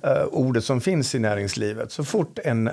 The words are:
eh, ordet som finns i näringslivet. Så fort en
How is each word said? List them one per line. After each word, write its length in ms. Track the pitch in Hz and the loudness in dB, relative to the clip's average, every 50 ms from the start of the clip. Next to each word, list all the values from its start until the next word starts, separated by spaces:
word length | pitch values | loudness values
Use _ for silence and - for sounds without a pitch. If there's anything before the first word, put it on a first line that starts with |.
| - | 0
eh, 200 | 139 135 - - | 0 2 2 2
ordet 380 | - - - 131 131 127 113 - | 0 0 0 2 2 2 2 2
som 180 | - 135 120 | 0 0 0
finns 340 | - 190 190 156 127 - - | 2 2 2 0 0 0 0
i 40 | 127 | 0
näringslivet. 720 | 110 107 104 101 101 95 - 117 107 104 107 110 117 117 | 0 2 0 0 -2 -2 -2 -2 -2 -2 -2 -4 -6 -8
Så 120 | - - 147 | -6 -6 -4
fort 360 | 135 - 214 156 - - - - | -2 0 0 0 0 -4 -6 -2
en 260 | 147 120 113 110 113 | 0 2 2 2 0